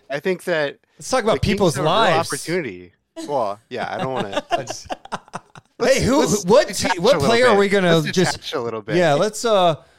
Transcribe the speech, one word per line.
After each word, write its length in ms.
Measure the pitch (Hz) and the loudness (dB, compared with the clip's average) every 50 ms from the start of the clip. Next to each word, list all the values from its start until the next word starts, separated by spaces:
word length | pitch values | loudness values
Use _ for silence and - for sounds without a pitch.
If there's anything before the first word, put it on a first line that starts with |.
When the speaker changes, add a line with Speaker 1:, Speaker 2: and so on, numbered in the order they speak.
| _ - | _ -10
Speaker 1:
I 100 | 139 147 | -10 -6
think 240 | - 190 185 175 - | -4 -4 -4 -4 -4
that 340 | 190 175 156 147 139 - - _ _ _ - | -4 -2 -2 -2 -4 -6 -10 _ _ _ -18
Speaker 2:
Let's 120 | 160 - | -6 -4
talk 140 | 262 262 208 | -2 0 0
about 100 | 220 185 | 0 0
Speaker 1:
the 60 | 139 | 2
Kings 140 | - 202 214 | 0 0 0
Speaker 2:
people's 220 | 196 202 170 - | 2 2 2 2
Speaker 1:
have 100 | 135 151 | 0 0
a 20 | 151 | 0
real 60 | 180 | 2
Speaker 2:
lives. 320 | 214 226 196 160 160 165 - | 2 2 2 2 2 0 -2
Speaker 1:
opportunity. 640 | 147 139 - 156 170 185 156 113 92 90 90 87 _ _ _ _ _ - 330 - | -6 -8 -6 -4 -4 -4 -4 -6 -10 -12 -16 -20 _ _ _ _ _ -14 -8 -6
Well, 320 | 147 135 113 98 101 107 _ _ | -4 -2 -2 -2 -4 -8 _ _
yeah, 180 | 127 113 92 - 95 | -8 -8 -6 -6 -6
I 40 | - | -6
don't 120 | - 131 131 | -6 -4 -4
wanna 300 | 123 - 101 - 285 - - | -4 -6 -6 -6 -8 -6 -4
Speaker 2:
<laughs> 40 | |
Let's, 360 | 349 - 127 - - - - - - - - - - - - _ - - - _ - - - _ _ - | -6 -6 -6 -8 -12 -14 -14 -14 -14 -14 -12 -14 -14 -14 -14 _ -18 -18 -18 _ -20 -20 -20 _ _ -2
Speaker 1:
let's, 180 | - - 190 165 | 0 0 2 2
Speaker 2:
hey, 60 | 151 | 2
who, 160 | 196 262 302 | 2 2 2
Speaker 1:
let's 240 | 269 170 190 208 165 | 2 2 0 -2 2
Speaker 2:
what 220 | 175 214 285 - - | 4 4 4 4 2
Speaker 1:
detach 260 | 196 - - 226 - | -2 -4 -4 -2 -2
Speaker 2:
te-, 60 | 170 | 0
what 140 | 170 226 285 | 2 2 2
Speaker 1:
a 40 | 156 | 4
little 100 | 139 - | 2 2
Speaker 2:
player 160 | 233 233 254 247 | 2 4 4 4
are 40 | 214 | 4
Speaker 1:
bit. 60 | 196 | 4
Speaker 2:
we 100 | 202 202 | 4 4
gonna 260 | 190 202 185 175 165 165 | 2 2 2 4 2 2
Speaker 1:
Let's 140 | 151 175 180 | 2 0 0
Speaker 2:
just 180 | 185 180 156 135 110 | 0 0 0 0 -4
Speaker 1:
detach 160 | - - - | -8 -8 -8
a 40 | 143 | -6
little 220 | 117 117 110 110 | -6 -6 -8 -8
bit. 160 | 101 107 107 180 | -6 -2 0 2
Speaker 2:
Yeah, 160 | 175 160 143 | 2 2 2
let's, 320 | 147 190 214 214 - - | 2 2 0 -2 -4 0
uh, 300 | 233 214 196 180 170 151 - - _ _ | 2 2 4 4 4 2 0 -6 _ _